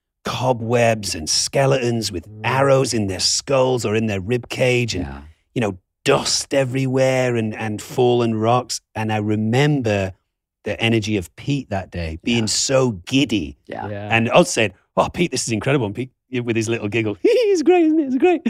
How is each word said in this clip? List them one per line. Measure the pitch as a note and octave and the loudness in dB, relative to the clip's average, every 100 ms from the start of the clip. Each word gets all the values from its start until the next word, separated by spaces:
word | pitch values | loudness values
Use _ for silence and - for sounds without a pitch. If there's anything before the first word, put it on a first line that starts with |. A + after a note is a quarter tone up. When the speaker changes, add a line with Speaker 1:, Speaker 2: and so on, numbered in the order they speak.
| _ _ | _ _
Speaker 1:
cobwebs | - A#2 B2+ A#2 A2+ A#2+ A#2 A2 G2 | -8 -4 -2 -2 0 2 2 0 -4
and | - - | -8 -4
skeletons | - - C#3 C3+ C3+ A#2+ A#2 G#2 | -2 0 0 2 2 0 -2 -4
with | F2+ - | -8 -10
Speaker 2:
Mm. | G#2+ | -8
Speaker 1:
arrows | A2 C3 C#3 C3+ C3+ | -4 0 4 4 2
in | A#2 G2 | 0 -2
their | F#2 | -2
skulls | - - - C3+ C3 B2+ | -2 -2 0 0 2 0
or | A2+ A2 | 0 0
in | A2+ | 0
their | G2 | -2
rib | F2+ B2 B2 | -2 -4 -4
cage | - B2+ B2 A#2 | -2 2 2 0
and, | F#2+ | -4
Speaker 3:
Yeah. | C#2+ C#2 D2 _ _ | -6 -10 -18 _ _
Speaker 1:
you | C3 | -4
know, | G#2 F#2+ _ _ | -4 -4 _ _
dust | - C#3 - - - | 0 2 2 -4 -2
everywhere | C#3 C3 C3 C3 C3 C3 C3 B2+ A#2+ | 0 0 -2 -2 2 2 2 0 0
and, | A2 | -2
and | G2+ A2 G#2 | -4 -6 -6
fallen | - - B2 A#2+ A#2 A2 | -6 0 2 4 2 0
rocks. | A2 B2 - - - | 2 2 0 -10 -8
And | A2+ A2 | -6 -4
I | A2 | -2
remember | G#2+ G#2+ A2 B2+ D3 D3 A2+ G2+ F#2+ - _ _ _ _ | 0 0 0 2 2 2 0 0 -2 -8 _ _ _ _
the | G#2+ G2+ | -8 -2
energy | A#2 A2+ G#2 G#2 | 0 0 0 -4
of | F2 - | -4 -10
Pete | - C#3+ - | -6 -4 -4
that | F#2 - | -8 -6
day | F2+ E2 D#2+ | -8 -8 -6
being | B2+ A#2 | -2 -2
Speaker 3:
Yeah. | A2 | 0
Speaker 1:
so | - - C3 B2+ G2 - | -2 0 2 2 -2 -2
giddy. | C3 C#3+ G#2 C#2+ - - | 0 2 0 -4 -12 -14
Speaker 3:
Yeah. | A1+ G2+ | -12 -10
Speaker 2:
Yeah. | G2+ G#2 | -10 -2
Speaker 1:
And | A2 A#2 | 0 4
Oz | C3 E3+ | 4 4
said, | - G#2 - _ - | 2 0 -2 _ -2
"Oh, | - | -2
Pete, | - F3+ | 0 -2
this | B2 - | -2 -2
is | |
incredible." | A2 C3+ C#3+ G#2 | -2 0 0 0
And | |
Pete, | G2+ C3+ _ _ B2 | -4 -10 _ _ -6
with | A#2+ | -2
his | A2+ A2 | 0 0
little | A#2 G#2 | -2 -2
giggle, | A#2 G#2+ G2+ | -2 -2 0
<laughs> | |
"He's | A4 B4 G#4+ F#4 | 2 4 4 2
great, | D4+ F4+ D#4 | 4 4 4
isn't | D#4 | 2
it? | C#4 | 0
It's | B3+ | 2
great." | F4+ E4+ | 2 2